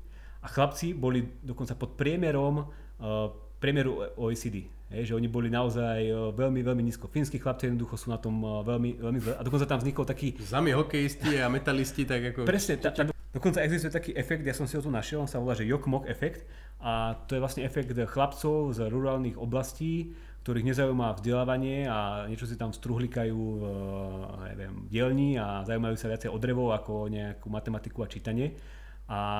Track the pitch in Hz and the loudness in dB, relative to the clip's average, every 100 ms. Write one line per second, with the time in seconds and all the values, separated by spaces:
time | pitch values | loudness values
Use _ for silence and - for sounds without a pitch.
0 | - - - - - - 139 143 170 160 | -12 -14 -14 -12 -4 2 2 2 -2 0
1 | 127 127 117 - 131 120 123 120 120 - | 2 2 0 -4 -8 -6 -6 -4 -6 -2
2 | 143 170 170 143 139 147 143 - - - | 0 2 2 4 2 2 -2 -8 -14 -8
3 | 107 107 107 - - - 139 143 131 92 | -2 0 0 -4 -14 -2 2 4 2 0
4 | 98 - 113 117 117 101 87 - - 104 | -4 -2 0 0 -2 -4 -6 -12 -8 -4
5 | 113 113 117 120 117 120 123 117 117 113 | 0 2 2 2 2 2 2 2 2 2
6 | 110 110 110 107 131 131 127 123 117 113 | 2 2 0 2 2 4 2 2 2 0
7 | - 151 143 131 135 127 127 120 113 113 | -2 0 0 0 -2 0 0 0 -2 -4
8 | - 110 113 110 110 107 107 120 120 120 | -4 -2 0 0 0 -2 0 2 0 0
9 | 117 127 110 127 120 143 139 131 135 139 | -2 0 0 -2 0 2 2 2 2 0
10 | 127 135 139 - 98 127 160 131 151 147 | 0 0 -2 -4 -2 2 4 4 4 2
11 | 143 147 156 139 123 135 143 135 131 - | 0 0 2 4 4 2 2 2 2 0
12 | 131 123 120 120 117 - - 147 156 - | 0 2 0 0 2 2 2 0 2 2
13 | 151 - - 127 185 180 151 170 151 165 | 2 0 -6 0 2 4 4 2 0 -2
14 | 170 139 123 160 139 - 131 151 143 120 | -2 -2 0 0 0 -2 -2 -2 0 0
15 | 104 151 139 127 120 113 110 139 139 135 | 0 -2 -2 0 0 2 2 2 2 0
16 | 131 117 160 - - - - - 123 113 | 0 -2 -2 -4 -10 -14 -14 -8 -2 0
17 | 113 113 - 131 131 131 131 147 139 120 | 0 -2 -2 0 0 0 -2 -2 0 0
18 | 113 135 139 - 151 151 147 113 110 127 | 0 2 0 2 2 2 2 0 0 2
19 | 135 131 127 98 117 135 127 - 160 165 | 2 2 0 -2 0 0 -2 -2 -2 0
20 | 165 - - - - 117 123 131 135 127 | -2 -8 -14 -8 -2 2 4 4 4 4
21 | 117 95 110 123 127 127 135 135 139 107 | 2 0 2 2 4 2 2 0 0 0
22 | 101 104 104 113 117 117 113 101 123 117 | 0 -2 -4 -4 -4 -4 -4 -4 -2 0
23 | 123 123 113 110 110 107 101 98 98 98 | 0 0 0 0 0 -2 -2 -2 -4 -4
24 | 98 95 98 98 95 98 98 98 95 113 | -4 -4 -6 -8 -8 -8 -8 -8 -2 2
25 | 127 135 139 131 101 101 98 113 113 110 | 4 4 4 2 0 -2 0 0 2 0
26 | 113 110 113 107 123 123 123 107 - 107 | -2 -2 -2 -2 0 2 2 2 0 -2
27 | 107 107 104 101 - 107 - 107 - - | -2 -2 -4 -6 -6 -4 -2 -4 -4 -6
28 | 104 104 - 113 147 160 - - - - | -6 -6 -2 0 0 -4 -12 -16 -16 -14
29 | - 104 104 104 | -6 -2 0 0